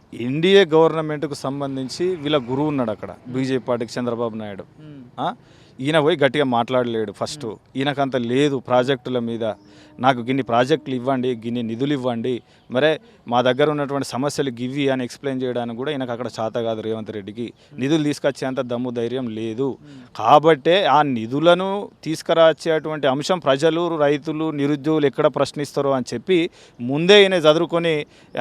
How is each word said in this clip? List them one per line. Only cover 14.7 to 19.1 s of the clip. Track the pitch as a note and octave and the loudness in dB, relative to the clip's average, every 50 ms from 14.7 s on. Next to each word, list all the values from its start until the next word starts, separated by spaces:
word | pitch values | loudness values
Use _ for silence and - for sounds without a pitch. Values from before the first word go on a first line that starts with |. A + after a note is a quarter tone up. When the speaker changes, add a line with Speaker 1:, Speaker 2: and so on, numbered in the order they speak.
| C3 D3 C#3+ C3+ | -4 -2 0 0
Speaker 1:
అని | C3 B2+ B2 | 0 -2 -4
ఎక్స్‌ప్లెయిన్ | A#2 - - - C#3 C3+ C3 | -6 -8 -8 -8 -6 -6 -4
చేయడానికి | B2+ B2+ B2 B2 A#2+ A#2+ A#2 | -4 -4 -4 -4 -6 -6 -8
కూడా | A2+ C3 D3 | -8 -6 -6
ఈయనకు | D#3 C3+ C3 B2 | -4 -4 -6 -6
అక్కడ | A#2+ A2+ B2 | -6 -6 -8
చేత | A2+ - - A2 A2+ A2 | -8 -6 -4 -4 -4 -2
కాదు | B2 A#2 A2+ A2+ A2 | -2 -2 -2 -4 -4
రేవంత్ | G#2+ A2 A2 A2 G#2+ G2+ | -4 -6 -6 -6 -8 -10
రెడ్డికి. | G#2+ G#2+ G2 G2+ G#2 A2+ | -10 -12 -12 -12 -10 -10
Speaker 2:
మ్మ్. | A#2+ G#2 - _ _ _ - - | -10 -10 -12 _ _ _ -10 -4
Speaker 1:
నిధులు | B2+ C#3 D#3+ D#3+ D3+ | -2 0 0 0 0
తీసుకొచ్చేంత | D3 C#3+ - - D3 C3+ - D3 C3 C3 C3+ | 0 -2 -2 -2 -2 -2 -2 -4 -6 -4 -4
దమ్ము | C3 A#2+ B2 A#2+ B2+ B2+ | -6 -4 -4 -4 -4 -4
ధైర్యం | A#2+ A#2+ A#2 A#2 | -4 -4 -4 -4